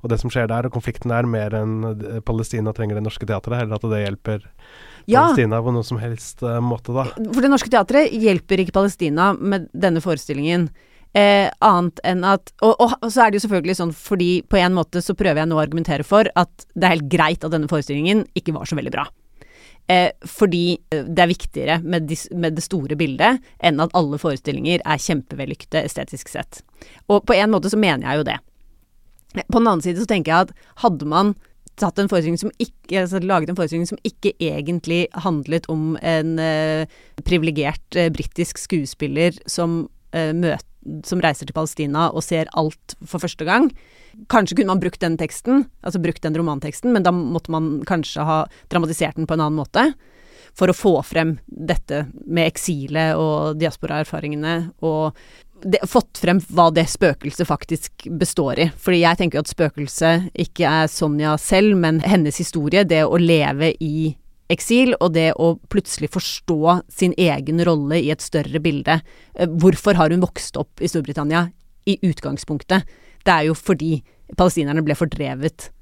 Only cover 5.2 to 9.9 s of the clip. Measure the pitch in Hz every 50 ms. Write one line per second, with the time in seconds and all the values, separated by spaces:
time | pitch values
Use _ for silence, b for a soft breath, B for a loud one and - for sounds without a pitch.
5.2 | 311 339 285 175 120 107 110 117 113 127 120 117 113 - 123 110 110 120 117 110
6.2 | - - - - 127 120 117 117 120 123 120 110 - - 120 131 131 117 - -
7.2 | 226 220 226 269 240 277 277 240 - 233 254 226 196 - 247 285 311 - - 226
8.2 | 220 214 190 170 - - 196 180 190 165 - 190 196 202 175 _ 175 151 143 160
9.2 | 180 202 196 - - 196 202 190 165 - - - 190 185